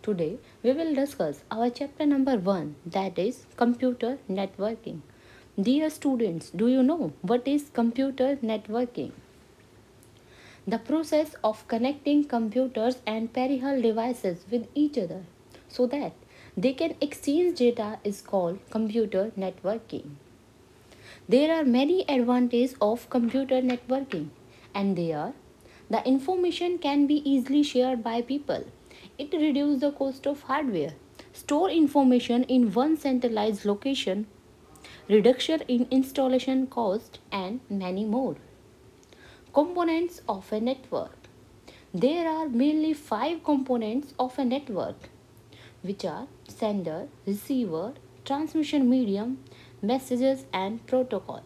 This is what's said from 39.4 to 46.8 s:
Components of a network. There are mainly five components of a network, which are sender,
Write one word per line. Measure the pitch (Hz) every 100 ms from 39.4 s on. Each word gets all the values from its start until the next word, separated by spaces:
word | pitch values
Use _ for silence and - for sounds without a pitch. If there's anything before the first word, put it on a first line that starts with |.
| -
Components | 285 311 349 339 330 349 - -
of | 196 -
a | 214
network. | 233 269 - 143 80 - - - - - - - -
There | 180 240 339 330
are | 320 311
mainly | 233 285 311 311
five | 302 - 214 277 330 -
components | 285 262 247 214 247 285 - 254
of | 277
a |
network, | 254 269 285 190 120 101 - - - - - - - -
which | 185 196
are | 180 165 262 - - -
sender, | 214 202